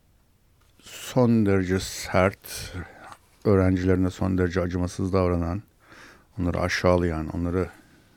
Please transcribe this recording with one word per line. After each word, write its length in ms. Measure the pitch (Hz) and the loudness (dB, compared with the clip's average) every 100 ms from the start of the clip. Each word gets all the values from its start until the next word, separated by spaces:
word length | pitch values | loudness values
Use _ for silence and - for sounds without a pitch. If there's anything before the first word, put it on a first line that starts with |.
| _ _ _ _ _ _ _ _ - | _ _ _ _ _ _ _ _ -20
son 540 | - - 131 120 117 101 | -16 -4 2 4 4 4
derece 340 | 98 90 92 | 2 2 -2
sert, 920 | - - - 98 95 - - - - 90 - - - - _ _ 110 | -2 -10 -2 2 2 0 -14 -14 -12 -12 -14 -16 -20 -20 _ _ 2
öğrencilerine 640 | 95 92 92 92 92 90 | 4 4 2 2 2 0
son 280 | - 95 92 | -2 -2 0
derece 240 | 90 87 | 0 -2
acımasız 520 | 87 87 90 - 95 | -2 -2 -4 -4 -2
davranan, 500 | 95 90 87 85 98 - _ _ - - - _ - | 2 2 0 -2 -4 -8 _ _ -20 -20 -20 _ -4
onları 200 | 87 85 | -2 -2
aşağılayan, 680 | 92 - 92 90 87 78 78 | -2 0 2 2 2 -2 -6
onları 400 | 87 85 90 85 - - _ _ | -4 -4 -2 -4 -8 -20 _ _